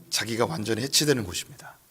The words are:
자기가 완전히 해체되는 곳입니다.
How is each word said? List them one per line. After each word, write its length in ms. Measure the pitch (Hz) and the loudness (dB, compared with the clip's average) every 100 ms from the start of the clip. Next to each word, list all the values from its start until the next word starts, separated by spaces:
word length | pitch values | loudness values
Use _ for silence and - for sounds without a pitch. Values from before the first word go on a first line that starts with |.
| - | -6
자기가 360 | - 107 113 123 | -4 -2 0 0
완전히 360 | 160 101 110 | 0 -2 -2
해체되는 420 | 135 - 151 127 | 0 2 4 4
곳입니다. 540 | 92 - - - - - _ | 0 -6 -8 -12 -18 -20 _